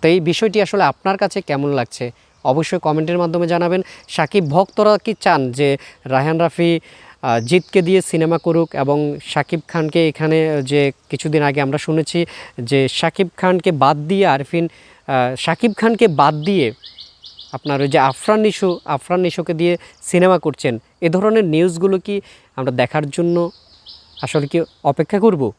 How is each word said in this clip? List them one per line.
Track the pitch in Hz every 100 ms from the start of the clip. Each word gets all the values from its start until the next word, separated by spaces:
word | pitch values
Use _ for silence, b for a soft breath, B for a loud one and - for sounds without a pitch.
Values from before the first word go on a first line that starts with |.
তো | 160
এই | 180
বিষয়টি | 160 165 226 214
আসলে | 196 208
আপনার | 165 131 - 190
কাছে | 202 -
কেমন | - 139 143
লাগছে? | 143 120 - 120 - b b
অবশ্যই | - 139 160 185
কমেন্টের | 160 151 156 175
মাধ্যমে | 175 165 170
জানাবেন। | 170 170 185 185 B B
শাকিব | - 156 208 160
ভক্তরা | 151 196 - 208 208
কি | - 214
চান | - 156 131
যে | 123 143 139 B B -
রায়হান | 131 147 160
রাফি, | 170 - 170 165 B B B B
আহ, | 135 117
জিতকে | 113 180 - 196
দিয়ে | 170 185
সিনেমা | 175 165 160 165
করুক | 175 165 165 139
এবং | 139 147 147 147 -
শাকিব | - 143 165 -
খানকে | 175 160 170 160
এখানে | 143 156 160 160 151
যে | 131 143 139 135 _
কিছুদিন | 139 160 151
আগে | 147 139
আমরা | 139 143
শুনেছি | - 156 151 175 165 B B -
যে | 120 139 135
শাকিব | - 165 - 185 -
খানকে | 185 185 175
বাদ | 156 135 151
দিয়ে | 151 196 190
আরফিন, | 135 139 170 170
আহ, | - - - - 135 123 131
শাকিব | - 160 240 202
খানকে | 226 226 226
বাদ | 147 147 156
দিয়ে | 151 196 123 104 - - - _ - - -
আপনার | 135 147 139
ওই | 139
যে | 151
আফরান | 135 131 - 214
নিশো, | 214 185 190 170 -
আফরান | 147 - 180
নিশোকে | 180 160 165
দিয়ে | 165 175 175 B B
সিনেমা | - 175 185 180
করছেন, | 160 135 143 113 _ _
এ | 170
ধরনের | 175 208 220 196
নিউজগুলো | 156 180 165 190 190
কি | 180 202 b b b -
আমরা | 131
দেখার | 127 123 156 147
জন্য | 139 170 170 170 - _ _ - - _ -
আসলে | - 156 143
কি | 170 165 _
অপেক্ষা | 151 139 160 202
করব? | 220 180 123